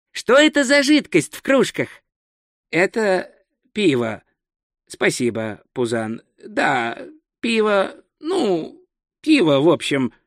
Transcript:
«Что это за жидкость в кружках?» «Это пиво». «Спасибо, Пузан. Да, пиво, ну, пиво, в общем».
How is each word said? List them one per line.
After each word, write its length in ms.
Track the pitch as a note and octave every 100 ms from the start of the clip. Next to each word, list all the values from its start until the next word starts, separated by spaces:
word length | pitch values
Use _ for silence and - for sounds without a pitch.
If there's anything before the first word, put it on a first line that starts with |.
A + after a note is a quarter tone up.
| _
«Что 220 | - -
это 300 | C4 D4+ D4
за 180 | B3+ C#4+
жидкость 520 | C4+ D4+ - E3 -
в 80 | -
кружках?» 460 | - C4+ F3+ - B2+ - _ _ _ _ _ _ _
«Это 640 | D#3+ F#3+ A#3 G#3+ F#3 - _ _ _ _
пиво». 500 | - F#3+ B2+ A2+ G#2 _ _ _ _ _ _ _
«Спасибо, 760 | - G#3 - A#2+ G#2+ A2 - _
Пузан. 500 | - A#2+ A#2 A2 A2+ - _
Да, 640 | - G#3 D#3+ C3+ A#2 - - - _ _
пиво, 560 | A#3 A3+ G#3+ G3+ F#3+ - _ _
ну, 640 | D4+ F#4 A3+ E3+ D#3+ - _ _ _ _
пиво, 400 | D4 D4 E3 C#3
в 80 | D#3
общем». 440 | D3+ - C#3+ B2 -